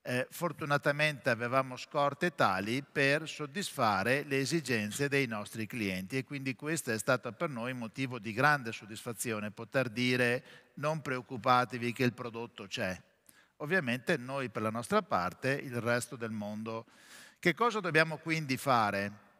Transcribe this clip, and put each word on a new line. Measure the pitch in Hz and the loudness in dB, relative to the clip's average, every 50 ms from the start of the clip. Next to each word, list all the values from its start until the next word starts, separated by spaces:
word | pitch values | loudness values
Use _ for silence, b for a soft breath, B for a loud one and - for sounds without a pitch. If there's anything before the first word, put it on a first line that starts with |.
eh, | _ - 123 123 131 - | _ -2 -2 -2 -2 -2
fortunatamente | - - 165 170 147 - 160 147 147 143 - 156 143 147 151 151 147 127 - 139 | -4 -4 -4 -4 -4 -4 0 0 0 2 4 2 2 4 2 2 2 0 0 0
avevamo | 117 107 120 120 123 135 131 131 127 | 0 0 0 0 2 0 0 0 -6
scorte | 120 - - - 151 143 143 135 - - 185 - | -12 -12 -6 0 2 2 2 2 0 -2 -2 2
tali | - 139 107 95 92 98 104 120 135 143 | 4 4 4 4 2 0 0 -2 -2 -4
per | - _ 160 139 139 143 156 160 147 | -4 _ 2 4 4 4 2 0 -4
soddisfare | - - 151 143 135 190 190 - - - 127 110 104 95 98 117 131 143 143 | -8 -8 -10 -8 -6 -6 -6 -6 -2 2 2 4 4 4 4 2 2 2 2
le | 151 139 135 | 0 0 0
esigenze | 135 120 143 170 143 123 127 110 104 104 104 - 143 | 0 2 0 0 0 2 0 0 0 -2 -2 -2 0
dei | 143 135 139 139 | 2 2 2 0
nostri | 120 113 107 104 - - 117 110 | 0 -2 -6 -8 -8 -8 -8 -8
clienti | 101 - 123 107 98 92 92 95 92 131 | -6 -4 -2 -2 0 -2 -2 -4 -4 -4
e | 131 123 | -4 -4
quindi | _ 143 139 135 135 127 | _ -8 -6 -6 -6 -6
questo | - 143 147 165 160 - - 113 | -6 -4 -4 -4 -4 -2 -2 -2
è | 110 | -2
stato | - - 127 123 - 123 104 | 2 2 0 0 0 -8 -6
per | - 175 160 | -4 -6 -4
noi | 143 117 113 123 131 | -4 -6 -6 -6 -6
motivo | 127 117 110 _ - 135 131 127 120 | -6 -8 -10 _ -6 -6 -4 -6 -6
di | 98 113 104 | -6 -6 0
grande | 107 135 147 147 143 123 113 110 | 2 4 4 4 2 0 -6 -8
soddisfazione, | - - 101 110 107 - 123 113 - - 120 110 107 104 107 | -10 -12 -12 -14 -10 -8 -8 -8 -6 -4 -4 -4 -4 -4 -8
poter | 101 - 117 - - 135 131 123 | -8 -10 -14 -2 0 0 0 0
dire: | 107 120 123 123 127 123 123 120 120 127 - - - - - _ _ | 0 0 2 2 4 4 4 4 2 0 -4 -10 -20 -20 -20 _ _
"Non | - 143 151 160 160 135 | -6 -4 -4 -4 -4 -4
preoccupatevi | 147 131 127 120 - 135 120 98 131 127 123 127 110 - 123 117 120 120 | -4 -4 -4 -6 -8 -10 -2 4 4 6 6 4 2 -2 -4 -4 -4 0
che | - 127 | 2 2
il | 123 107 | 2 2
prodotto | - 123 120 107 113 117 110 _ - 107 | 0 -10 -10 -8 -8 -10 -10 _ -14 -14
c'è". | 95 - - 110 92 92 87 - _ _ _ _ b b b b b b | -10 -6 -4 -2 -2 -4 -6 -10 _ _ _ _ b b b b b b
Ovviamente | _ 151 147 180 190 160 123 117 127 120 - 175 | _ -4 0 0 0 2 0 -2 -2 0 0 0
noi | 139 120 131 135 139 131 123 | 0 0 -6 -6 -4 -4 -4
per | - 120 107 | -4 -2 -2
la | 110 | 0
nostra | 107 117 117 - 196 214 202 | -2 -2 -4 0 0 0 2
parte, | - - 95 87 90 - - - 131 | 2 0 2 2 0 -4 -2 -2 0
il | 139 139 - 143 123 123 | 0 0 -4 -6 -6 -4
resto | 107 120 120 123 123 - - | 0 2 0 0 0 -4 -8
del | 120 113 113 | -8 -8 -6
mondo. | 110 110 104 104 107 107 110 113 113 113 117 B B B B B B B B B B B | -6 -6 -6 -6 -8 -8 -8 -8 -8 -8 -10 B B B B B B B B B B B
Che | - 180 165 | 0 0 2
cosa | - 226 240 196 220 | 4 2 2 2 0
dobbiamo | 185 175 151 156 160 160 160 | -4 4 6 6 6 6 2
quindi | 147 - 165 160 160 156 135 131 | -8 -4 -4 -2 -2 0 -2 -2
fare? | - - 143 131 117 110 101 98 98 101 101 101 - - _ _ | -2 2 4 6 6 6 4 2 0 -2 -2 -6 -10 -20 _ _